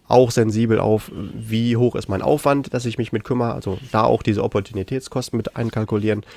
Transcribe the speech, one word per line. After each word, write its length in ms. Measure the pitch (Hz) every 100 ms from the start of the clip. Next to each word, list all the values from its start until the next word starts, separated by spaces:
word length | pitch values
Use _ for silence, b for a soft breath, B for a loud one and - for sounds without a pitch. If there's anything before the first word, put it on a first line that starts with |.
| -
auch 240 | 117 127
sensibel 480 | 123 113 107 113 110
auf, 320 | 101 107 -
wie 640 | - 101 - 110 113 117 117
hoch 200 | 120 -
ist 120 | -
mein 140 | 98
Aufwand, 500 | - 147 143 143 135
dass 100 | 123
ich 140 | 120 113
mich 120 | 113
mit 140 | 113
kümmere, 300 | - 123 120
also 240 | 104 - 95 131
da 140 | 107
auch 180 | 117 117
diese 220 | - 101
Opportunitätskosten 920 | 107 107 101 104 95 131 - 127 123 117
mit 200 | - -
einkalkulieren, 680 | 117 110 107 107 107 107 B